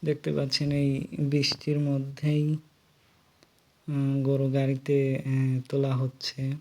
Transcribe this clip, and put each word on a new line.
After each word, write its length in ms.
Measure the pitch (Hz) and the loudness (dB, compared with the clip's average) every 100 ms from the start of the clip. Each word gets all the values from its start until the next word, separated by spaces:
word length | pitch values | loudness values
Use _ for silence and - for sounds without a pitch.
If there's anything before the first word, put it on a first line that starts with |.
দেখতে 280 | 156 147 - | -2 -2 0
পাচ্ছেন 400 | 147 139 - 143 | -2 0 0 0
এই 340 | 143 143 135 - - | 2 2 0 -4 -2
বৃষ্টির 600 | 143 147 139 - - 147 | 0 2 0 -2 -2 0
মধ্যেই, 760 | 147 139 135 139 151 151 151 156 - _ _ _ _ _ _ _ - _ _ _ - | 0 0 -2 -4 0 2 2 -2 -4 _ _ _ _ _ _ _ -20 _ _ _ -6
উম, 340 | 143 139 139 | -2 0 2
গরু 280 | 135 139 139 | 2 2 2
গাড়িতে, 720 | 135 135 135 135 143 135 135 135 | 2 2 0 0 2 2 0 0
আহ, 340 | 135 131 131 127 | 0 2 0 -2
তোলা 280 | 139 139 131 | -2 0 0
হচ্ছে। 560 | 131 - - - 135 147 | -2 -4 -10 -6 -6 -6